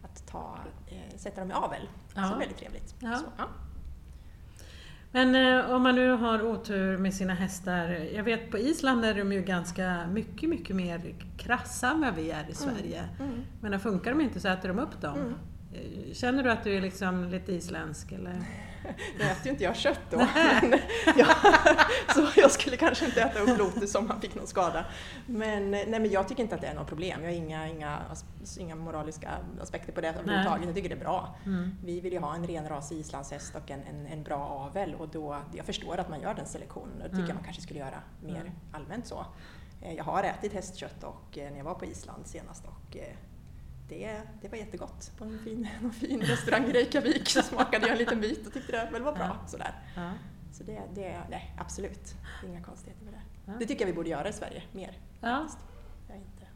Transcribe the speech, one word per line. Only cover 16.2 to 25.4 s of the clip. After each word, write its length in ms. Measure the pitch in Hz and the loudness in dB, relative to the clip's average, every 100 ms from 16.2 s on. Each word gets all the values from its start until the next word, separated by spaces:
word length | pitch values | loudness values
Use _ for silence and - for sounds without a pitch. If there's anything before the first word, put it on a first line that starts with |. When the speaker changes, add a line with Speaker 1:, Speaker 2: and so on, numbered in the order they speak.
| 247 269 | 2 4
Speaker 2:
du 80 | 254 | 4
att 120 | 220 | 2
du 140 | 214 196 | 2 0
är 40 | |
liksom 420 | 190 190 190 185 175 | 0 0 0 0 0
lite 240 | 180 180 | -2 -2
isländsk, 580 | 180 175 160 160 151 - | -4 -2 -6 -6 -8 -8
eller? 300 | 190 185 180 180 | -8 -6 -6 -6
Speaker 1:
<laughs> 40 | - - - - - 202 190 | -8 -10 -10 -8 -6 -6 0
Nu 40 | |
äter 220 | 208 185 262 | 0 0 -2
ju 60 | |
inte 120 | 285 | 0
jag 120 | 185 - | 0 2
kött 240 | 285 - - | 2 2 0
då. 60 | - | 4
Speaker 2:
Nej. 420 | 240 294 320 220 | 6 8 8 8
Speaker 1:
Men 180 | 240 277 - 466 | 8 6 6 4
<laughs> 200 | - 285 | 6 10
jag, 100 | 226 - 392 320 - 311 311 508 - - | 10 12 12 12 10 8 8 6 4 6
så 120 | 294 - | 10 12
jag 100 | 294 | 12
skulle 260 | - - 247 | 10 0 4
kanske 280 | 302 247 302 | 4 4 2
inte 160 | 233 | 4
äta 180 | 220 220 | 4 4
upp 180 | 214 233 | 4 6
Lotus 380 | 196 208 247 208 | 4 2 2 2
om 140 | 214 | 2
han 120 | 202 | -2
fick 140 | 208 - | -4 -6
någon 120 | 196 | -4
skada. 380 | - 175 160 170 - - - - | 2 2 2 -4 -8 -10 -10 -4
Men, 460 | 226 | -2